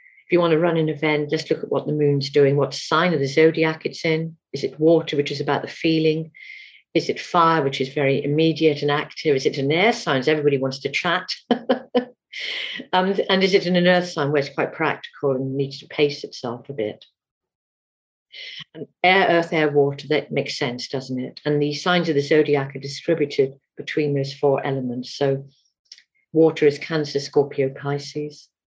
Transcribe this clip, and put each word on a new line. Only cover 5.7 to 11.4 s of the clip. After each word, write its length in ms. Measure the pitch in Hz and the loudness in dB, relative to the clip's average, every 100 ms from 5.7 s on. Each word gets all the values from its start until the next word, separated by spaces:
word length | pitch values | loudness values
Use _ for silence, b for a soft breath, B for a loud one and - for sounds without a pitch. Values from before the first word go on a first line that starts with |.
| - 165 160 156 156 160 B B B B B _ | -4 0 2 2 0 -4 B B B B B _
Is 140 | 165 - | -2 -2
it 100 | - | -4
fire, 440 | - 175 165 160 | -2 2 4 4
which 160 | 139 135 | 0 -2
is 80 | 131 | -4
very 340 | - 135 135 | 0 0 0
immediate 600 | 143 147 165 151 160 143 | 0 2 2 4 2 2
and 80 | 147 | 0
active? 440 | 147 147 - 160 | -2 -4 -4 0
Is 100 | 135 135 | 0 0
it 120 | 143 | 0
an 140 | 135 | 0
air 200 | 160 214 | 2 2
sign, 300 | 233 170 135 | 0 0 0
so 80 | 131 | 2
everybody 280 | 156 143 139 | 2 2 0
wants 200 | 131 131 | -2 -6
to 80 | - | -6
chat? 440 | - 175 175 180 - | -4 -2 -2 -4 -10